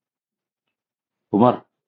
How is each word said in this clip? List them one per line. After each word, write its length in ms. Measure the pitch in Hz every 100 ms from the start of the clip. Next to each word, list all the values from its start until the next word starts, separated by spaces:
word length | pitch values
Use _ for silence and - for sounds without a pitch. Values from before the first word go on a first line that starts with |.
| _ _ _ _ _ _ _ _ _ _ _ _ _
ഉമർ, 280 | 101 123 101 - _